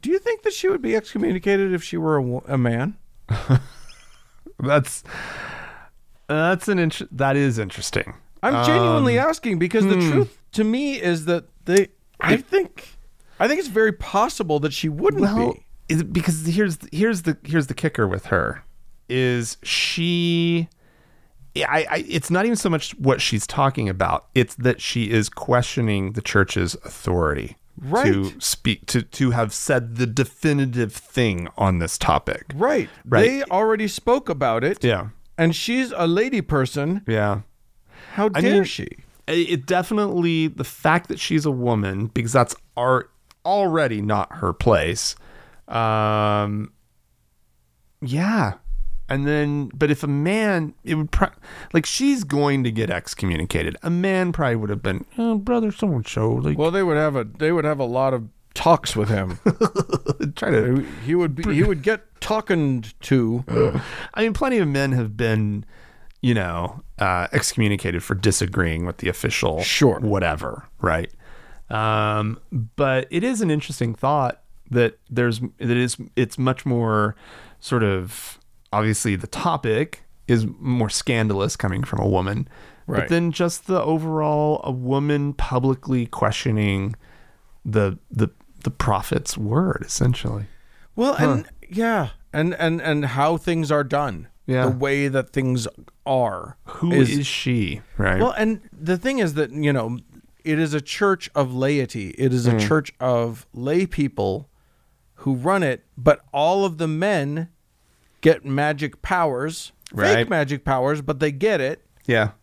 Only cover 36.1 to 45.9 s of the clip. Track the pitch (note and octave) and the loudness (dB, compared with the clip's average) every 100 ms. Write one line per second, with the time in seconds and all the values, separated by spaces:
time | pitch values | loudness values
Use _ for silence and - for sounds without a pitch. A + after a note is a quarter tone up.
36.1 | F3 B3 B3 D3 D3 C3 D3 C#3+ G3 D3+ | 2 0 -2 0 0 0 -2 -4 -4 -2
37.1 | A2 G#2 G2 - _ _ _ _ - - | 0 2 -2 -6 _ _ _ _ -20 -12
38.1 | - G#3+ F3 F#3 G3+ - - - - - | -2 0 4 4 4 2 -4 -10 -14 -20
39.1 | _ - E3 E3+ E3+ C3 F3+ F3+ G#3+ G#3 | _ -4 0 0 -2 0 0 0 0 0
40.1 | F3 E3+ E3 D#3+ - - - - E3+ - | 0 2 2 0 -2 -10 -2 2 2 0
41.1 | - - D#3 D3+ C3 A#2+ A2+ G2 F#2+ A2 | -8 0 0 0 0 0 2 0 -2 -4
42.1 | A#2+ A#2 B2+ B2 - - - B2 B2+ - | -2 2 2 2 -2 -12 -2 2 0 -2
43.1 | _ _ _ E3 G3+ F#3+ D#3+ C#3 A2 G#2 | _ _ _ -2 2 2 2 0 0 0
44.1 | G#2 - - G2 E2+ A#2+ G2 D#2 - - | 0 -2 -2 -2 2 4 4 4 -2 -4
45.1 | - - - - - - A2+ A2+ | -8 -18 -20 -20 -20 -6 -2 0